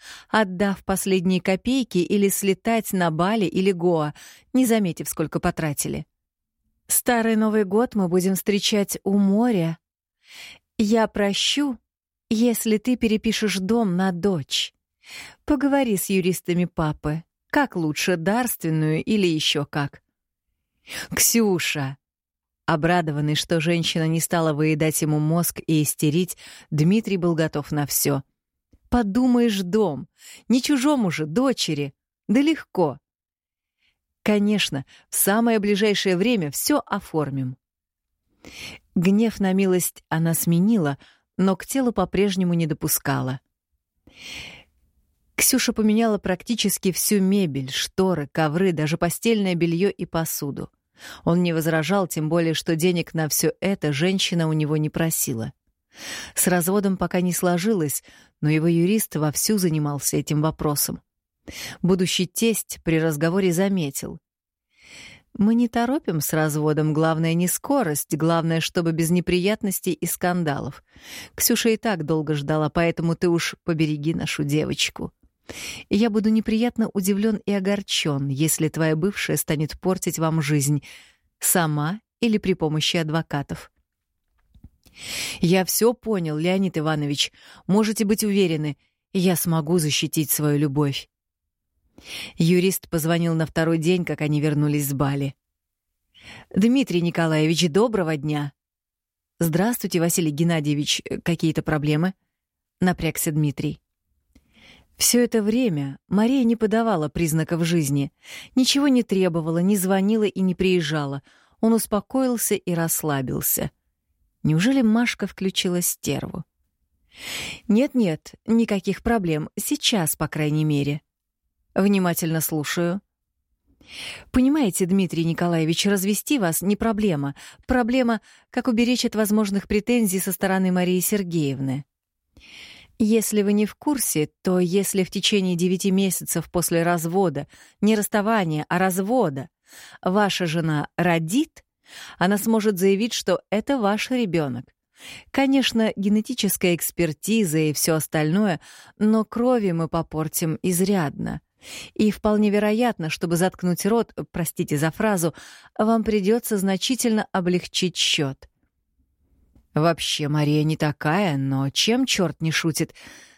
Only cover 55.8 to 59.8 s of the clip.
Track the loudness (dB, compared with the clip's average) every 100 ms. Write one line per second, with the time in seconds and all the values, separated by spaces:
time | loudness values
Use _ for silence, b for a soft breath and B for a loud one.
55.8 | _ B B B B -2 2 2 2 2
56.8 | 2 0 0 0 0 0 2 2 2 0
57.8 | 0 -4 b b b _ 0 2 4 4
58.8 | 4 2 0 -2 -2 -2 0 0 2 0